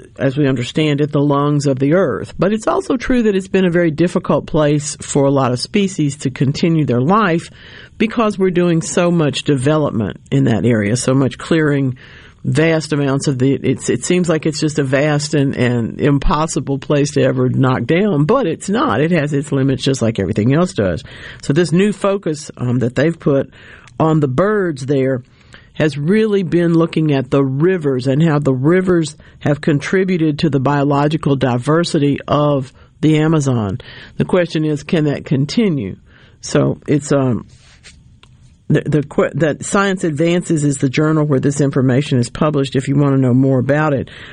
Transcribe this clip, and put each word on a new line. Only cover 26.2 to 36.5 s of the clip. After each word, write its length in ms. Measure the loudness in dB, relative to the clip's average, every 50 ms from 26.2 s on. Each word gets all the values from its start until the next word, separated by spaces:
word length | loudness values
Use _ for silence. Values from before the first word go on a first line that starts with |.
| 2 2 2 0 0
been 320 | 0 0 0 2 2 2
looking 380 | 2 2 0 0 0 0 2 0
at 180 | 0 0 0
the 140 | 0 0 0
rivers 600 | 0 0 0 2 2 2 0 0 -2 -2 -2 0
and 160 | 0 2 2 2
how 160 | 2 2 2
the 160 | 2 0 0
rivers 600 | 2 2 2 2 2 2 2 2 0 0 -2 -6 -14 -20 -20 -16 -6
have 200 | -2 -2 -2 -2
contributed 800 | 0 0 0 0 0 0 0 0 0 0 0 0 0 0 0 0
to 80 | 0 0
the 120 | 0 0
biological 760 | 0 0 0 0 0 0 2 2 0 0 0 0 0 0 0
diversity 840 | 0 0 0 0 0 0 0 0 0 0 0 0 0 0 0 0 -2 -2
of 460 | -2 0 0 2 2 0 0 -2 -6 -12 -20 -20 -20 _ -2
the 180 | 2 2 2 4
Amazon. 600 | 2 2 2 2 2 0 0 0 -2 -2 -4 -6 -8 -14 -20 -20 -20 -12 -6
The 80 | -6 -4
question 400 | 0 0 0 0 0 -2 -2 -2
is, 200 | -2 -2 -4 -4
can 200 | -2 -2 0 0
that 200 | 0 -2 -4 -4
continue? 720 | -2 -2 -2 -2 -2 0 0 0 0 0 -2 -4 -6 -10 -12 -16 -20 -20 -20 -20 -20 -20 -20
So 400 | -10 -2